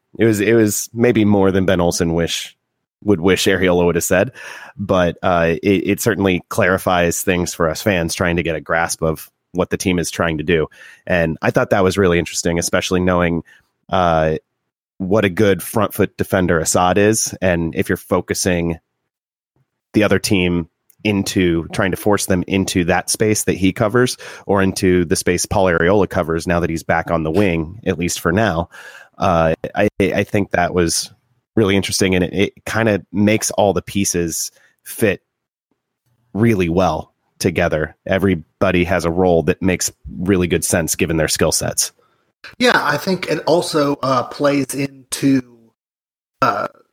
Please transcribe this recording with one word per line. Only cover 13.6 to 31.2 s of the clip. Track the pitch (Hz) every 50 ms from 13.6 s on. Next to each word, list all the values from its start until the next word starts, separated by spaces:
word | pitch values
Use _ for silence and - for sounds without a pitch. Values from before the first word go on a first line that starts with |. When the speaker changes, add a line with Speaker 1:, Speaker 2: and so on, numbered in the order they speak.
| _ _ _ _ _ -
Speaker 1:
uh, | 95 95 90 85 82 80 78 78 78 78 - _ _ _ _ _ _ _ _ _ _ -
what | 95 90 98 110 101
a | 98
good | 85 85 110 98 95 85 -
front | - - 117 101 - -
foot | - 98 - _
defender | - 101 - - 95 90 85 87 80
Assad | 78 - - 98 90 90 90
is. | 101 101 107 110 - - - - -
And | 92 95 87 85 82 82 -
if | 82 98
you're | - 95
focusing | - - - 101 90 - - 95 - - 98 90 87 85 85 82 80 _ _ _ _ _ _ _ _ _ _ _ _ _ _ _ _ _ _ _ _ _ _ -
the | 107 104
other | 95 98 92
team | - - 107 92 90 90 87 87 82 - _ _ _ _ _ _ -
into | 107 104 98 98 - - 101 90 87 82 82 80 -
trying | - - 104 92
to | 85
force | - - 107 101 98 -
them | - 98 90 82 -
into | 98 95 95 - - 95 87
that | 87 90 87 - -
space | - - 113 107 110 - -
that | - -
he | - 95 92
covers | 87 - 113 104 107 123 127 127 - - - - - - -
or | - 98 101
into | 95 95 90 - 98 92 90 90 90
the | 78 92
space | - - - 90 87 -
Paul | - - 101 95
Arriola | 92 85 85 85 87 101 107 92 -
covers | - 95 85 78 82 82 78
now | 92 87 85
that | 82 82
he's | 82 80 -
back | - 87 82 82 -
on | 85 82 78
the | 78
wing, | 78 98 104 95 85 82 80 80 92 - -
at | 92 92
least | - 87 85 - -
for | - 87 85
now, | 104 113 101 82 82 85 - - - - - - - - _ _ -
uh, | - 98 85 82 80 80 82 - - - -
I, | 85 104 104 - -
I | 101 87 - 95 101
think | - - 104 98 -
that | - 90 87 80 -
was | 90 87 82 - - - - - _